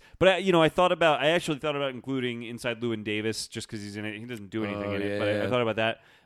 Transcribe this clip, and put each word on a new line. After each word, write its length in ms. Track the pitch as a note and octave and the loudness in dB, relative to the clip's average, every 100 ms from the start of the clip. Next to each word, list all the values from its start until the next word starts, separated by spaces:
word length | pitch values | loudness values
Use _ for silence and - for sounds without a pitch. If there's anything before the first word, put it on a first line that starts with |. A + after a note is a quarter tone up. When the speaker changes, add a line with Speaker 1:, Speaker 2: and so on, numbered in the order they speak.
| - - | -12 2
Speaker 1:
but 80 | F#3 | 4
I, 80 | F3+ | 4
you 140 | F#3+ | 4
know, 100 | E3+ | 6
I 80 | D#3+ | 6
thought 220 | - F3+ | 4 2
about, 280 | F3 E3 C#3 | 4 4 4
I 100 | C#3 | 2
actually 260 | F3 - C#3+ | 2 0 -4
thought 160 | D3+ C#3+ | -2 -2
about 160 | C#3 | -4
including 500 | B2+ A#2+ C3+ B2 A#2 | -6 -4 -2 -2 -4
Inside 360 | A#2 A#2 B2 A2+ | -8 -6 -4 -2
Llewyn 240 | A#2 A2 | -2 -2
Davis 440 | G#2 G#2+ G#2+ A2 - | -2 -2 -2 -4 -6
just 200 | - - | -10 -10
'cause 140 | A2 | -10
he's 160 | G2+ G2+ | -8 -8
in 80 | G#2+ | -8
it. 120 | G#2 | -8
He 60 | A#2+ | -10
doesn't 260 | A#2+ G2 | -12 -8
do 120 | A2 | -4
anything 200 | G#2+ G#2 G2+ | -4 -4 -4
Speaker 2:
Oh, 20 | |
Speaker 1:
in 80 | G2+ | -4
it, 80 | G2+ | -2
Speaker 2:
yeah, 40 | G#2 | -2
Speaker 1:
but 80 | G#2 | 0
I, 40 | |
I 40 | G#2 | 0
Speaker 2:
yeah. 60 | G2+ | 0
Speaker 1:
thought 120 | B2 | 0
about 140 | A#2 G#2+ | 0 0
that. 240 | A2+ A2+ _ _ | 0 -2 _ _